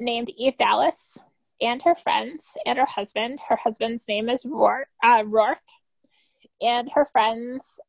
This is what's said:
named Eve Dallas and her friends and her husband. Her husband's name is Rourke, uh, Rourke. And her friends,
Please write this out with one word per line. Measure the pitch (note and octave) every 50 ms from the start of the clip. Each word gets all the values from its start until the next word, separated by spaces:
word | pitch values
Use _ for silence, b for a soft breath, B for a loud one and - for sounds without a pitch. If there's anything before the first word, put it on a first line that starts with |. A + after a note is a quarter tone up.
named | A#3 A#3+ A#3 A#3 A#3+ A#3 -
Eve | - A#3 C4 B3 -
Dallas | A#3 G#3 G#3+ G#3+ C4+ E4 E4 - - - - - _ _ _ _ _ _ _ _
and | A3 A#3 A#3+ C4 -
her | E4+ E4+
friends | - - - - - A3 A#3+ E4 D4+ - - - - -
and | - B3 C#4
her | C4
husband. | - - - G3+ - - G#3+ G#3+ A#3+ C4+ D4 - -
Her | A#3
husband's | A3 - A#3 A3 - A3+ A3+ A#3 A#3 - -
name | G#3 G#3 A3 A#3
is | B3 B3+ -
Rourke, | B3 D4+ - - - - B3 C#4 - _ _ -
uh, | A#3 A#3+ A3+ G#3+
Rourke. | G#3+ G#3 A3 G#3+ A3+ D4+ - _ b b b b _ _ _ _ _ _ _ _ _ _ _ _ _ _ _
And | - A#3 A#3+ A#3+ A#3+ C4+ -
her | D4 D4
friends, | D4 _ A#3+ G#3+ A3 A3+ A3+ A#3 B3 B3+ C4 - - - - -